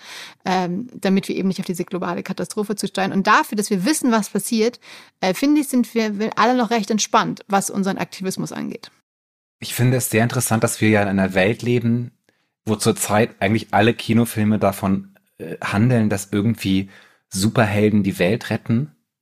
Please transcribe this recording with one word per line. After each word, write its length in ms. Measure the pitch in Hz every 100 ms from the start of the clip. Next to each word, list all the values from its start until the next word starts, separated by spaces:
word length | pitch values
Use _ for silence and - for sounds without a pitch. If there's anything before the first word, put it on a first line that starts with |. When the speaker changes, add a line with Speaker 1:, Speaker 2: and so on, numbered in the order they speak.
| - - - - 185
Speaker 1:
ähm, 420 | 185 180 175 -
damit 340 | - 196 190 -
wir 80 | -
eben 120 | 190
nicht 120 | 180
auf 60 | 185
diese 180 | 175
globale 380 | 180 180 185 185
Katastrophe 540 | 190 185 180 - 208 208
zusteuern. 360 | 196 - 190
Und 140 | 196 196
dafür, 300 | 254 311 214
dass 120 | 202
wir 160 | 202
wissen, 260 | 190 311 269
was 200 | 226 202
passiert, 500 | 208 - 226 220 247 - - - -
äh, 140 | 185
finde 260 | 185 285 294
ich, 80 | 285
sind 240 | 247 233
wir, 240 | 226 220 202
wir 200 | 220 -
alle 180 | 220 254
noch 140 | 214
recht 200 | 233 196
entspannt, 540 | 214 - 233 175 - -
was 200 | 196 190
unseren 300 | - 190 196
Aktivismus 540 | - - 185 - 156
angeht. 380 | - 71 - - _ _ _ _ _ _ -
Speaker 2:
Ich 160 | -
finde 240 | - 123 127
es 100 | -
sehr 140 | 110
interessant, 420 | 117 127 - 113
dass 160 | 117 -
wir 80 | 107
ja 140 | 107
in 60 | 101
einer 260 | 98 95
Welt 260 | 95 95 104
leben, 520 | 117 120 117 120 120 _ _ _ _ _
wo 120 | - 104
zurzeit 580 | 113 104 - 104 120 -
eigentlich 340 | 98 110 -
alle 180 | 101 110
Kinofilme 680 | 117 - 113 117 - 104 107
davon, 560 | 98 95 95 98 - _ _ -
äh, 180 | 82 87
handeln, 480 | - 101 120 120 107
dass 200 | 101 -
irgendwie 600 | 104 104 110 98 95 98 - - _ _
Superhelden 760 | 95 104 120 107 101 107 104
die 160 | 98 87
Welt 300 | 90 120 -
retten, 420 | 107 - 117 147 _ _ _